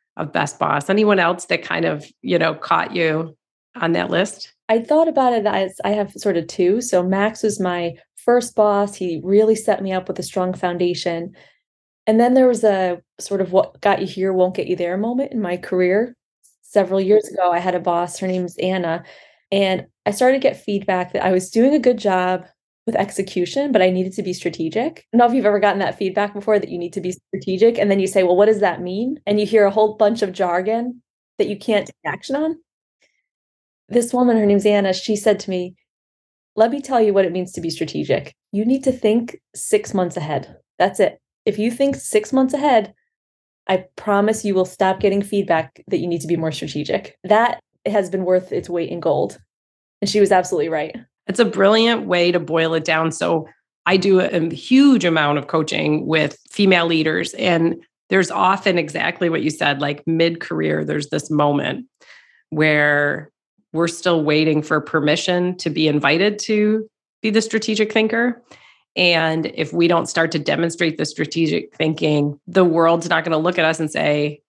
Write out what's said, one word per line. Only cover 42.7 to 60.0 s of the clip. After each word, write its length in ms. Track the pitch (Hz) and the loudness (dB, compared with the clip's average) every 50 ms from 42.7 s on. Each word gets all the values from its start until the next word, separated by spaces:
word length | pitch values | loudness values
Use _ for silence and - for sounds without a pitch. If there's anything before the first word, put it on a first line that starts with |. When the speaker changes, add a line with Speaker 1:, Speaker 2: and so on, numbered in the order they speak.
| 262 226 202 190 - _ _ _ _ _ _ _ _ _ _ _ _ _ _ | 2 2 2 -2 -8 _ _ _ _ _ _ _ _ _ _ _ _ _ _
Speaker 2:
I 200 | - 185 185 185 - _ | -2 -2 -2 -2 -8 _
promise 480 | - - 214 202 202 202 214 220 214 - | -8 -2 0 2 2 2 2 0 -2 -2
you 100 | 202 196 | 0 0
will 120 | 185 185 | 0 0
stop 340 | 185 - - 196 190 190 190 | -2 -2 0 0 0 2 2
getting 220 | - 196 196 202 | 0 0 2 0
feedback 600 | 196 202 208 202 196 190 170 160 160 - _ - - - | -2 0 -2 -2 0 2 0 0 -2 -4 _ -20 -8 -6
that 120 | - - | -4 -4
you 60 | 170 | -2
need 140 | 175 170 165 | -4 -4 -4
to 80 | 143 156 | -2 -2
be 80 | 170 | -2
more 160 | 156 160 160 | -2 -2 -4
strategic." 640 | 151 - 170 151 - 147 139 - - 202 - - - _ - | -4 -6 -8 -8 -8 -8 -4 -4 -4 -4 -4 -8 -16 _ 0
That 360 | 180 208 220 233 247 - - - _ _ _ - | 2 2 4 4 2 -2 -6 -12 _ _ _ -6
has 240 | - 202 208 190 175 | -2 -2 -2 -2 -2
been 160 | 185 190 185 | -4 -4 0
worth 260 | 180 185 185 185 - | 0 0 0 0 -2
its 160 | - 180 170 - | -6 -6 -6 -6
weight 220 | 170 170 165 - | -6 -6 -4 -6
in 100 | 170 170 | -6 -4
gold. 380 | - 165 139 143 208 202 - - _ _ _ _ _ _ _ _ _ _ _ _ | -2 0 0 0 0 -2 -4 -12 _ _ _ _ _ _ _ _ _ _ _ _
And 80 | 208 196 | -6 -2
she 100 | - 214 | 2 2
was 120 | 202 190 | 4 4
absolutely 360 | - - 185 - 190 160 147 165 | 4 2 2 2 -2 -2 0 -2
right. 260 | 160 151 151 160 - - - _ _ _ _ | -2 -4 -4 -6 -10 -14 -18 _ _ _ _
Speaker 1:
It's 140 | - 180 233 | -4 -2 0
a 40 | 233 | 0
brilliant 600 | 190 180 190 196 196 220 220 226 233 233 - - | 0 2 2 4 4 4 4 4 2 0 0 -2
way 260 | 185 180 175 175 175 | -2 0 2 2 2
to 60 | 175 175 | 2 0
boil 360 | 160 139 160 165 160 160 165 | -2 0 0 0 0 0 0
it 100 | 160 156 | -2 -2
down. 260 | 165 160 160 165 160 | 0 0 0 0 -2
So 380 | - - 165 170 170 156 156 - - _ _ _ _ _ _ | -2 -2 -2 0 0 -2 -2 -6 -14 _ _ _ _ _ _
I 100 | 170 190 | 0 2
do 240 | 190 185 196 190 185 | 2 4 4 4 4
a, 80 | 180 - | 4 2
a 260 | 196 170 165 170 160 | 0 -2 -2 -2 -4
huge 520 | - - - 254 262 285 285 262 208 180 | -8 0 4 6 6 8 8 6 6 4
amount 320 | 175 160 160 151 147 147 147 | 2 2 2 2 2 0 -2
of 80 | 151 | -2
coaching 600 | - - 160 156 151 - 156 151 151 151 151 - | -2 -2 -2 -2 -2 -2 -2 0 0 0 0 0
with 300 | - 160 156 151 143 - - _ - | 0 0 0 0 -2 -4 -10 _ -8
female 340 | - - 202 190 185 175 170 | -2 2 4 4 4 4 4
leaders, 480 | 165 165 160 156 160 156 90 - - - | 2 0 0 0 0 -2 -2 -4 -6 -6
and 480 | - 220 185 170 165 165 170 165 - - _ _ _ _ - | -4 0 0 2 2 2 0 0 -4 -10 _ _ _ _ 0
there's 200 | 185 190 180 - | 0 0 0 0
often 460 | - 196 185 180 196 185 - 202 175 | 0 0 2 2 2 2 0 0 0
exactly 540 | 175 151 151 147 - 160 170 175 - 180 170 | 0 -2 -2 -4 -4 -4 -4 -4 -2 -2 -2
what 100 | 160 156 | 0 0
you 80 | - 156 | -2 -4
said, 320 | 151 - 156 143 139 139 | -4 -2 -2 -2 -2 -2
like, 260 | 143 143 147 143 | -2 -4 -4 -4